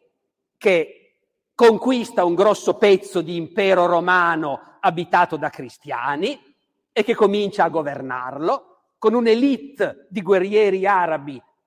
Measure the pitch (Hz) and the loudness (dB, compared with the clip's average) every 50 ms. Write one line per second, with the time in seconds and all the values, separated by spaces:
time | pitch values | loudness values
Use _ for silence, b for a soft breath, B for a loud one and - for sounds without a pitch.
0 | _ _ _ _ _ _ _ _ _ _ _ _ - 214 185 165 151 - - _ | _ _ _ _ _ _ _ _ _ _ _ _ 0 2 2 2 0 -2 -8 _
1 | _ _ _ _ _ _ _ _ _ _ _ - 233 233 220 190 - 247 262 240 | _ _ _ _ _ _ _ _ _ _ _ 4 4 4 4 4 0 -2 -2 -2
2 | 226 - - - 180 175 175 170 196 214 202 - - 185 180 - 226 208 196 185 | -2 -4 -2 0 0 0 2 2 2 2 2 0 0 -4 -2 2 4 4 4 4
3 | - - - 185 165 151 175 170 165 - - 214 196 190 190 180 175 175 175 170 | 2 -4 -6 -6 -6 -6 -6 -8 -8 -8 -4 -2 0 2 2 2 2 2 2 0
4 | 170 185 180 180 175 170 165 160 160 147 135 - - - - _ - 190 170 165 | 0 2 2 2 2 2 0 -2 -4 -6 -6 -8 -12 -16 -12 _ -2 -2 -2 -2
5 | 175 - - 175 180 170 165 147 147 147 - - 139 120 - - - 147 135 117 | -6 0 2 2 2 2 0 -6 -8 -8 -8 -10 -16 -16 -18 -18 -14 -10 -8 -6
6 | 120 139 143 147 180 240 294 - _ _ _ _ _ _ _ _ _ _ - 240 | -4 -4 -4 -4 -4 -4 -6 -6 _ _ _ _ _ _ _ _ _ _ -4 -4
7 | 214 - 226 - 220 196 202 208 208 196 185 - 180 170 147 165 151 143 139 135 | -2 -2 0 2 2 2 2 0 -2 -4 -2 0 -2 0 0 -4 -6 -6 -8 -8
8 | 131 131 127 127 123 127 131 139 156 180 262 277 - _ _ _ _ _ _ - | -10 -10 -10 -8 -10 -10 -10 -6 -4 -4 -4 -4 -6 _ _ _ _ _ _ -2
9 | - 220 220 247 233 233 220 233 254 285 269 220 - - - - 202 151 - - | -2 0 2 2 2 2 2 4 2 0 0 -2 -6 -10 -6 -4 -4 -4 -4 -10
10 | _ - 185 220 180 170 196 190 180 196 208 208 214 202 190 190 185 196 202 185 | _ -12 -12 -8 0 2 2 2 2 2 2 2 2 2 0 0 0 0 0 0
11 | 175 165 156 151 139 147 139 120 - _ _ _ _ | 0 -2 -4 -6 -8 -10 -14 -16 -18 _ _ _ _